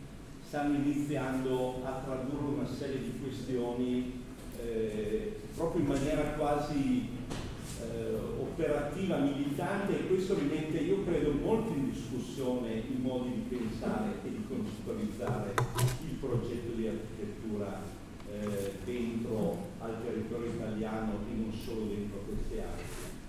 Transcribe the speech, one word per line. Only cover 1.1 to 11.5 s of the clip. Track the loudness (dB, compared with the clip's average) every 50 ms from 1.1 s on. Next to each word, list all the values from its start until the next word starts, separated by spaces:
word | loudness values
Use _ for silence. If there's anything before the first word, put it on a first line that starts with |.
| 0 0 2 0 0 2 2 4 4 4 2 2 0 -2 -4
a | -4 -4 -4 -2
tradurre | -2 -2 -2 -2 -2 0 0 0 2 2
una | 2 0
serie | 0 -2 -2 -2 -2 -2 -2
di | -2 -4 -4 -4
questioni, | -4 -4 -4 -4 -2 0 0 0 0 0 0 2 2 2 2 2 0 0 -4 -6 -8 -10 -10 -10 -10 -10 -8 -6
eh, | -4 -2 0 0 2 2 0 0 0 2 0 0 0 -2 -4 -6 -6 -6 -2
proprio | 0 0 2 4 4
in | 4
maniera | 4 4 4 4 4 4 4 2 2 2
quasi, | 2 4 4 4 4 2 2 2 2 4 4 4 4 2 0 -2 -6 -6 -4 -4 -4 -4 -6 -6 -6 -6 -8 -6 -6
eh, | -4 -4 -2 -2 0 0 0 0 0 -2 -2 -2
operativa, | -2 -2 0 2 4 4 4 2 2 0 0 0 2 2 4
militante, | 4 4 4 4 2 0 0 0 0 0 0 0 2 2 2 2 2
e | 4
questo | 4 4 4 6 4 4
rimette, | 4 4 4 2 2 2 2 2
io | 2 4 4 4 4 4
credo, | 4 4 4 4 4
molto | 4 4 4 4